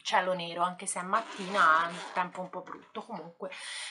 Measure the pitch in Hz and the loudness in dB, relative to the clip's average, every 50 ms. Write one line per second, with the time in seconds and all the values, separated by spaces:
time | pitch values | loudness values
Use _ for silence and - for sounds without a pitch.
0 | - - - 202 180 185 185 180 170 170 165 175 170 180 180 180 196 185 - 190 | -2 2 4 4 4 4 2 0 -2 -4 0 2 0 0 0 -2 -6 -6 -4 -4
1 | 180 185 202 208 208 - - - 196 180 196 202 175 160 156 160 170 175 175 175 | -2 0 0 0 0 -2 -6 -8 -6 -2 2 6 8 8 8 8 6 2 0 -4
2 | - - - 185 180 180 - - 185 175 - 185 180 - - - - - - 233 | -8 -4 -2 -2 -2 -2 -4 -8 -10 -8 -8 -10 -10 -10 -12 -14 -16 -14 -12 -12
3 | - - - - 165 170 170 - - 185 - - - - - - - - | -10 -10 -10 -10 -10 -12 -12 -10 -10 -10 -10 -10 -10 -10 -8 -8 -8 -6